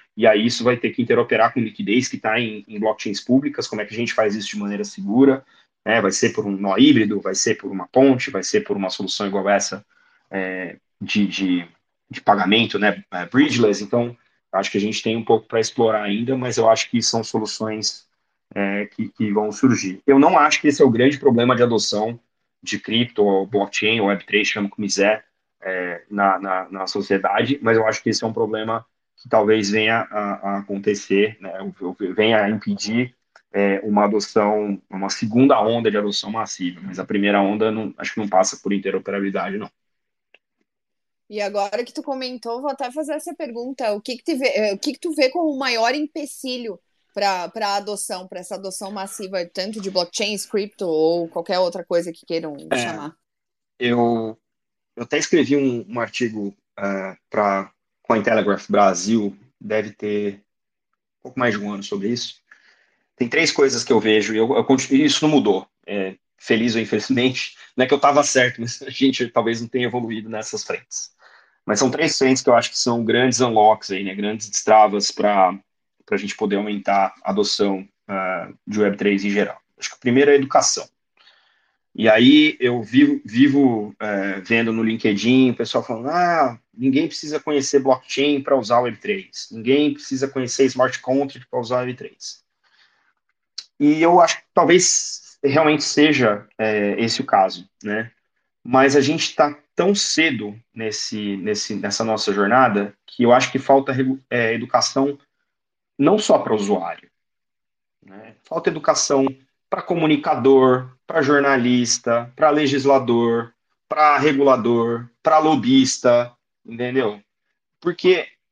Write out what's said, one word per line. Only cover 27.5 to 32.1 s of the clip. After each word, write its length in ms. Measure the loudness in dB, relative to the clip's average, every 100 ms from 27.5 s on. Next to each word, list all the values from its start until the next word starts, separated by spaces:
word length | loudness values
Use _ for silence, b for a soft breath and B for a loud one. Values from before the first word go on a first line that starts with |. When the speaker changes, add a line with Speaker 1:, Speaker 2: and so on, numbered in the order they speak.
| -2
Speaker 1:
mas 140 | 2 2
eu 100 | 2
acho 160 | -2
que 80 | -4
esse 140 | -4
é 20 | -4
um 60 |
problema 520 | -4 -4 -4 -6 -6 -8 _ _ _
que 120 | 0
talvez 420 | 2 4 2 2
venha 300 | 0 2 0 -2
a, 220 | -6 -6 -6 -6
a 80 | -6
acontecer, 800 | -6 -4 -2 -4 0 2 2 -2
né, 120 | -14 -12 -12 -10 -10 -8 -6